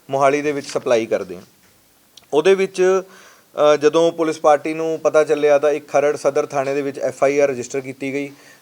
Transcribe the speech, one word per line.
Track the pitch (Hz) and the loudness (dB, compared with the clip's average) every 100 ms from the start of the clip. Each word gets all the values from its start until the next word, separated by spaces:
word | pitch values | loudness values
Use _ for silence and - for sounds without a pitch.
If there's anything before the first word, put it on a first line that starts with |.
| - | -6
ਮੋਹਾਲੀ | 135 139 147 | 0 2 2
ਦੇ | 147 | -2
ਵਿੱਚ | 143 139 | -4 -6
ਸਪਲਾਈ | 143 139 117 113 | -6 0 0 0
ਕਰਦੇ | 104 92 90 | -4 -6 -14
ਆ। | - _ _ _ _ _ _ _ _ | -18 _ _ _ _ _ _ _ _
ਉਹਦੇ | 139 156 190 | 0 2 2
ਵਿੱਚ, | 190 190 185 190 180 - - - _ - 147 | 0 0 0 0 -2 -12 -20 -20 _ 0 2
ਅ, | 151 | 4
ਜਦੋਂ | 147 156 170 | 2 2 2
ਪੁਲਿਸ | 165 160 156 | 0 -4 0
ਪਾਰਟੀ | 156 147 160 | 2 2 0
ਨੂੰ | 160 160 160 | -6 -4 -4
ਪਤਾ | 151 151 | 0 2
ਚੱਲਿਆ, | 151 147 147 143 | 2 2 2 2
ਤਾਂ | 147 | 2
ਇੱਕ | 147 - | -2 -2
ਖਰੜ | 147 143 147 | 0 0 0
ਸਦਰ | 147 135 117 | -2 -2 -2
ਥਾਣੇ | 143 135 | -4 -4
ਦੇ | 143 | -4
ਵਿੱਚ | 139 139 | -4 -6
ਐਫ | 131 127 | -6 -2
ਆਈ | 139 143 | 0 2
ਆਰ | 143 | 0
ਰਜਿਸਟਰ | 123 117 135 | -2 -8 -8
ਕੀਤੀ | 131 127 139 | -10 -10 -8
ਗਈ | 135 143 139 - - | -6 -8 -12 -20 -20